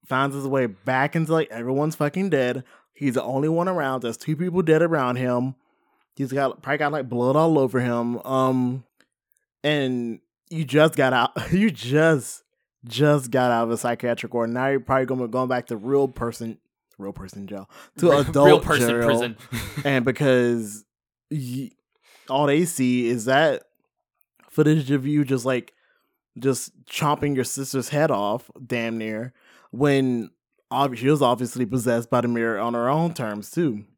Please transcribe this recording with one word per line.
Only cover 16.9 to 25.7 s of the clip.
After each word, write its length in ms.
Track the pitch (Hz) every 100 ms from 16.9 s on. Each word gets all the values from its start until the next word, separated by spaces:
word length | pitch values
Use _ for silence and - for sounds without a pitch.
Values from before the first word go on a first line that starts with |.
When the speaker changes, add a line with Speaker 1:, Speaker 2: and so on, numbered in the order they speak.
| _
Speaker 1:
real 140 | 98
person 340 | 98 95 - 98
jail, 220 | 101 95 - - -
to 120 | 175
Speaker 2:
Real, 100 | 156
Speaker 1:
adult 260 | 127 139 143
Speaker 2:
real 140 | 151
person 280 | - 143 120
Speaker 1:
jail. 140 | 117
Speaker 2:
prison. 320 | 117 117 120 110 - 117
<laughs> 240 | - -
Speaker 1:
And 200 | 143 135
because 800 | 123 123 143 127 120 117 107 107 _ _ _ _ _
y-, 400 | 156 127 127 127 _ _ _ _ _ -
all 160 | 135 147
they 180 | 147
see 440 | 175 - 127 123 117
is 160 | 123
that 400 | 110 135 156 131 - _ _ _ _ _ _ _ _
footage 400 | - 147 156 131
of 160 | 143 135
you 180 | 147
just, 200 | 135 135
like, 280 | 123 123 -